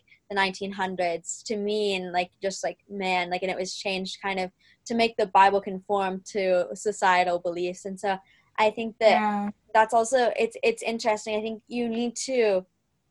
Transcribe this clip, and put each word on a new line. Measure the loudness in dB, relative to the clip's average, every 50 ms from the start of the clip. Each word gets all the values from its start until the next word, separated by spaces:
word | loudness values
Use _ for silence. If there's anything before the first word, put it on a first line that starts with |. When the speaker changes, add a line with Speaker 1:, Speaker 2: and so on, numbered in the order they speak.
| _ _ _ _ _ -4
Speaker 1:
the | 0
nineteen | 0 0 0 -2 -4 -8 -8
hundreds | -4 -4 -4 -4 -2 -2 -2 -2 -2 -4 -8 -10 -14 -10
to | -8 -6 -6
mean, | -4 -2 -2 -2 0 0 0 -2 -2 -4 -4
like, | -4 -4 -4 -4 _ _
just, | -6 -6 -4 -4 -6
like, | -6 -6 _ _ -12
man, | -8 -4 -2 0 0 0 0 -2
like, | -4 -2
and | -2 -2
it | -2 -4
was | -6 -8 -8
changed | -8 -6 -4 -4 -4 -4 -6 -8 -8
kind | -6 -4 -2 -2
of | -4 -6 -8 _ _ _ _ _ -8
to | -4 0
make | 2 2 2 2 0
the | 0
Bible | 4 6 6 8 8 6 2
conform | 0 -2 -8 -8 -4 -2 -2 0 0 -2 -4 -6 -8 -8
to | -4 -2 0 2 2 2 0 -2 -6
societal | -6 -4 -4 -2 2 4 4 6 4 4 2 0 -2
beliefs. | -2 -4 -4 -4 -4 -4 -6 -8 -10
And | -12 -10 -6
so | -4 -4 -4 -4 -6 _ _ _ _ _ _
I | 2 2 2
think | 2 -2 -6 -6 0 4
that | 6 6
Speaker 2:
Yeah. | 6 6 4 2 0 -2 -4 -6 -8 _ _ _ 4
Speaker 1:
that's | 4 4 4
also, | 4 2 2 4 2 2 2 2 2 0
it's, | -2 -2 -2 0
it's | 0 0 0 0
interesting. | -2 -6 -4 -2 0 0 -2 -2 -2 -4 -4
I | -4
think | -4 -4 -8 -10 _ -8
you | -6 -4 -4 -2
need | -2 -2 -4 -4 -4 -6 -6
to | -2 2 2 4 4 2 2 0 _ _ _ _ _ _ _ _ _